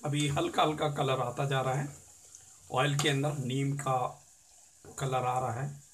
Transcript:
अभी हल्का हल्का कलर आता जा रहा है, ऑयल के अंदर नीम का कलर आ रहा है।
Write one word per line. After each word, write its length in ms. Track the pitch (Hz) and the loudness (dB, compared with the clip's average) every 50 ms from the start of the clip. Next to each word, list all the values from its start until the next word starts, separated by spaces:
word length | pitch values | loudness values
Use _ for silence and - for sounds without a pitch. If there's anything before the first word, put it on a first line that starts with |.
| - | -4
अभी 240 | 151 139 147 147 147 | -2 0 0 0 0
हल्का 340 | - 170 170 175 - - 175 | 0 0 -2 0 2 2 2
हल्का 260 | 156 156 151 160 151 | 2 2 0 -2 -2
कलर 320 | 143 - 147 135 131 127 | 0 0 0 2 2 0
आता 240 | 123 123 117 - 143 | 0 -4 -2 -2 -2
जा 160 | 143 143 135 | 0 0 0
रहा 140 | 131 135 139 | 0 0 0
है, 220 | 147 139 143 - - - - - - - - - - - - - - - - - | 0 -2 -4 -8 -14 -20 -20 -20 -20 -20 -20 -20 -20 -20 -20 -20 -20 -14 -2 2
ऑयल 260 | 123 135 147 143 143 | 2 4 4 2 2
के 100 | - 160 | 2 2
अंदर 240 | 139 135 139 151 147 | 4 4 2 0 -2
नीम 440 | - 127 120 127 135 139 139 139 | -2 -2 -2 0 0 0 0 0
का 480 | 143 - 135 131 123 123 - - - - - - - - - - - - - - - - - - - | -2 0 0 0 2 0 -2 -4 -8 -20 -20 -20 -20 -20 -20 -20 -20 -20 -20 -20 -20 -20 -18 -8 -4
कलर 260 | 151 135 127 127 120 | -4 0 0 0 0
आ 140 | 123 123 127 | 0 0 0
रहा 240 | 131 120 117 117 135 | 0 -2 -4 -4 -4
है। 180 | 143 143 - - - | -6 -8 -10 -18 -20